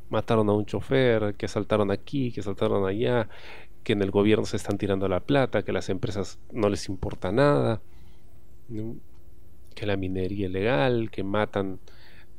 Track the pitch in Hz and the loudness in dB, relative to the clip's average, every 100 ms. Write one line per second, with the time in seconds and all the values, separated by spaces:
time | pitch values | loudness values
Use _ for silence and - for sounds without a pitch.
0 | - 110 - 113 104 104 101 101 - 135 | -4 -2 2 4 6 4 2 -4 0 4
1 | 127 110 104 101 104 110 98 110 101 98 | 4 4 2 -2 -2 -2 2 2 4 0
2 | - 143 123 107 104 98 110 101 95 104 | -2 -2 -2 -2 -4 0 2 2 2 2
3 | 123 123 107 - - - - - - 104 | 2 2 0 -4 -10 -10 -10 -8 0 2
4 | 95 101 104 107 107 107 - 104 98 95 | 4 6 6 6 4 -2 -2 -2 0 2
5 | 95 90 - 139 120 107 104 98 - 95 | 2 0 2 4 4 2 0 -2 -2 -2
6 | - 104 92 - - - 104 98 - 95 | -2 -2 -4 -8 -8 0 2 2 -2 -4
7 | 104 101 92 110 143 143 120 110 - - | -4 -2 0 4 4 4 2 0 -4 -12
8 | - - - - - - - 110 110 135 | -12 -12 -12 -12 -10 -10 -8 -6 -6 -8
9 | - - - - - - - - 104 98 | -10 -10 -12 -12 -12 -12 -12 -6 -2 0
10 | 92 92 92 101 95 92 107 143 135 120 | 0 -2 -2 -2 -2 0 0 2 2 2
11 | 110 - 98 104 104 101 98 92 - - | 0 -4 -2 0 0 0 -2 -4 -10 -12
12 | - - - | -12 -12 -12